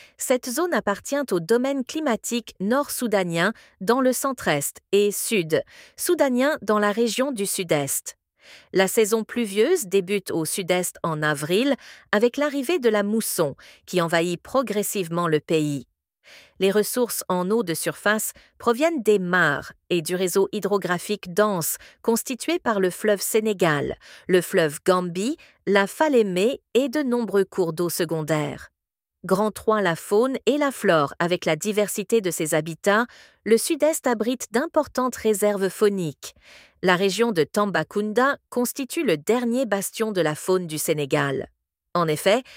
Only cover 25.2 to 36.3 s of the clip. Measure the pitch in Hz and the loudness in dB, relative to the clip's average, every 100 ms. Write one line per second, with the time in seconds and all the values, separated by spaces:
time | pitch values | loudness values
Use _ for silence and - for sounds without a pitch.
25.2 | 220 320 - _ - 302 294 - 311 262 | -4 -6 -10 _ 0 2 2 0 2 4
26.2 | 208 180 208 277 _ 233 277 302 269 240 | 4 2 0 -2 _ 0 0 -2 -2 -2
27.2 | 226 202 190 - 170 160 175 - 165 160 | 0 0 0 0 -2 0 -4 -2 -2 -2
28.2 | 151 156 147 - - _ _ _ _ _ | 0 -2 -2 -8 -16 _ _ _ _ _
29.2 | 175 190 214 196 - 214 185 165 - 208 | -2 0 0 -2 0 0 2 -2 0 2
30.2 | 254 262 - 285 285 - 196 165 143 - | 2 0 0 2 0 0 2 4 2 0
31.2 | 170 175 - 160 202 208 202 - 190 226 | -2 0 0 -2 0 0 0 -2 0 0
32.2 | 185 160 160 160 160 160 - 208 240 - | 0 -2 0 0 -2 -2 2 2 2 -6
33.2 | - _ 202 226 - 311 302 320 269 226 | -20 _ 2 2 2 0 2 2 0 0
34.2 | 220 254 - 220 320 - 285 - 254 - | -2 -4 -2 -4 0 -2 -2 -2 -4 -2
35.2 | 220 208 208 208 190 - 214 196 165 - | 0 2 2 2 -2 2 0 2 -4 -6
36.2 | - | -14